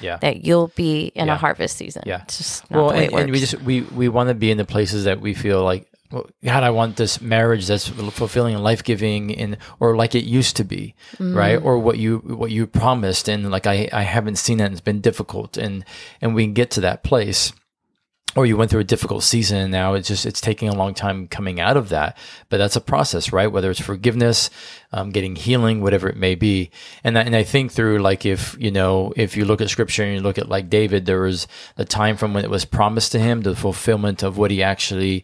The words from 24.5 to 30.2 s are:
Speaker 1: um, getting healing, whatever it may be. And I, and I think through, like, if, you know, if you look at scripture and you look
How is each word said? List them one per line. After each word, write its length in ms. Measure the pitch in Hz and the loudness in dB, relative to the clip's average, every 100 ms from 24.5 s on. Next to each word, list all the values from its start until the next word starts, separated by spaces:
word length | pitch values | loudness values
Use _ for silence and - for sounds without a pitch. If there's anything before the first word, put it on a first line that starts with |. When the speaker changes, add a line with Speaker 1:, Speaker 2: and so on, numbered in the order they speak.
| - - - _ | -6 -20 -20 _
Speaker 1:
um, 200 | 95 98 | -8 -4
getting 260 | 98 95 82 | -4 -4 -4
healing, 420 | 82 123 113 110 | 0 2 2 2
whatever 300 | 98 95 95 | 2 2 0
it 80 | - | 0
may 180 | 92 90 | 0 2
be. 340 | 107 95 90 - - - | 2 2 -2 -10 -20 -6
And 160 | - 113 | 0 2
I, 40 | |
and 120 | 117 | 4
I 100 | 117 | 2
think 280 | 104 139 127 | 2 2 0
through, 280 | - 110 107 | 0 2 4
like, 260 | 98 98 104 | 2 2 0
if, 280 | 95 - - | -2 -4 -4
you 120 | 110 | -2
know, 420 | 98 95 95 98 - | 2 2 2 0 -2
if 220 | 104 107 | -2 0
you 80 | 101 | 0
look 160 | 107 | 0
at 80 | 107 | 0
scripture 340 | - 110 - | -2 -2 0
and 120 | 101 | -2
you 40 | |
look 180 | 98 | -2